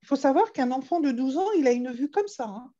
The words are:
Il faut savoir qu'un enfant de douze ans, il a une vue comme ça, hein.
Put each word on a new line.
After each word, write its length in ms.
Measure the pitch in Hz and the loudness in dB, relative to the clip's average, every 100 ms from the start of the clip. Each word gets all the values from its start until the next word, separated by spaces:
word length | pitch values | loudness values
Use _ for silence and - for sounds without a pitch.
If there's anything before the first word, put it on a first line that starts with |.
Il 20 | _ | _
faut 80 | |
savoir 380 | 277 277 269 427 | 0 2 4 2
qu'un 180 | - 247 | 0 -2
enfant 300 | 262 262 349 | -2 -2 0
de 100 | 294 | 0
douze 260 | 240 262 277 | 0 -2 -2
ans, 140 | 381 403 | 0 2
il 80 | 269 | 2
a 60 | |
une 180 | 247 247 | 2 -2
vue 200 | 240 285 | -4 -2
comme 180 | 392 403 | -2 -4
ça, 160 | - | -6
hein. 280 | 226 196 247 _ | -10 -10 -16 _